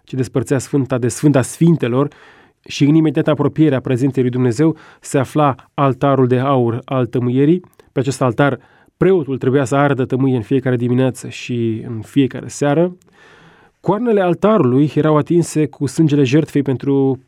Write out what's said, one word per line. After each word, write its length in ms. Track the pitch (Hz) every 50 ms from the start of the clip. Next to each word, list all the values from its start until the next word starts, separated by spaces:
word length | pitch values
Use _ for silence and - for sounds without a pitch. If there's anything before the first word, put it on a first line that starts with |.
| _
ce 120 | - -
despărțea 420 | 131 127 - - 135 113 - 143 135
Sfânta 400 | 135 - - 143 131 127 135 123
de 100 | 120 120
Sfânta 340 | - - - 139 135 135 120
Sfintelor 680 | - - - 165 170 170 - - 120 117 131 147 147 - - - - - - _ _ _ _ _
și 180 | - - - 147
în 100 | 139 160
imediată 360 | 160 156 156 131 160 156 156
apropiere 440 | 151 - 143 135 - 151 156 151 131
a 60 | 127
prezenței 420 | 127 127 131 117 135 143 131 139 123
lui 80 | 123
Dumnezeu 460 | 120 127 127 127 110 117 156 160 156 - - - - _
se 180 | - - - 143
afla 360 | 123 - - 156 147 143 127 - - _ -
altarul 520 | - 143 139 123 131 147 139 139 131 131
de 120 | 120 127 123
aur 420 | 131 139 139 127 123 117 113 117 -
al 220 | - 135 131 123
tămâierii. 580 | 110 - 131 120 123 120 131 143 151 175 180 - - _ _ - _ -
Pe 80 | 139
acest 220 | 123 135 131 - 139
altar 360 | 127 110 - 143 139 123 113 _ _ _ _ _ _ _
preotul 420 | - 160 180 190 180 143 131 135 123
trebuia 260 | - 135 120 147 139
să 120 | 110 143
ardă 280 | 139 143 143 139 123 127
tămâie 320 | 120 135 127 135 135 127
în 60 | 123 104
fiecare 340 | - 139 131 123 135 123
dimineață 520 | 117 120 120 123 123 131 131 110 - - 123
și 540 | - - - - 123 120 117 113 110 110 117
în 140 | 123 117 110
fiecare 480 | 107 - - 139 135 120 - 123 - 117
seară. 480 | - - 147 143 143 160 175 180 180 - _ _ _ _ - - - - - - _ _ _ _ _ _
Coarnele 400 | - - 190 214 247 240 220 202
altarului 720 | 185 175 170 - - 208 220 208 147 123 123 135 151 143 -
erau 220 | 147 147 156 156
atinse 500 | 151 143 - 170 175 160 - - 156 156
cu 200 | 131 - - 147
sângele 380 | 131 - - 160 147 147 143 143
jertfei 380 | 120 135 160 151 - - 143 127
pentru 560 | 139 135 123 - 143 139 139 135 135 131 127 _